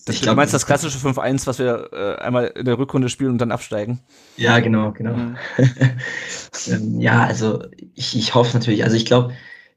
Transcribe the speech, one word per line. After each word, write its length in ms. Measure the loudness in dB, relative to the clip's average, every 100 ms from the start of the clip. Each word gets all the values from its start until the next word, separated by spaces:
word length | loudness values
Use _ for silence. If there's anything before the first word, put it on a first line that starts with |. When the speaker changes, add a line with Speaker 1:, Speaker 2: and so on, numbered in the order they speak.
Speaker 1:
das, 100 | -8
Speaker 2:
ich 60 | -2
Speaker 1:
du 40 |
Speaker 2:
glaub, 120 | 2 2
Speaker 1:
meinst 180 | 2
das 80 | 2
Speaker 2:
das 40 | 2
Speaker 1:
klassische 320 | 0 0 -4
fünf 200 | -2 0
eins, 280 | 0 -2 -2
was 120 | -2
wir, 320 | 0 -2 -4
äh, 300 | -6 -4 -4
einmal 240 | -2 0 0
in 180 | -2
der 140 | 0 0
Rückrunde 300 | 0 0 0
spielen 240 | 0 0
und 60 | 0
dann 140 | 0
absteigen? 480 | -2 -4 -6 -4 -6 _ _ _ -2
Speaker 2:
Ja, 220 | 2 4
genau, 340 | 4 2 0
genau. 220 | -4 -4
Speaker 1:
Hm. 220 | -4 -6 -8 -8 2
Speaker 2:
<laughs> 440 | 2 4 0 0 -8 -8 -10 -12 -12 -10 -4
Ähm, 320 | -2 -2 0
ja, 240 | 2 4
also 400 | 2 0 0 -2 -6 -18 -20
ich, 220 | -10 -4 -2
ich 180 | 0
hoffe 220 | 2 4 2
natürlich, 280 | 2 2
also 120 | 2 2
ich 100 | 4
glaub, 260 | 4 2 -4 -16 -20 -20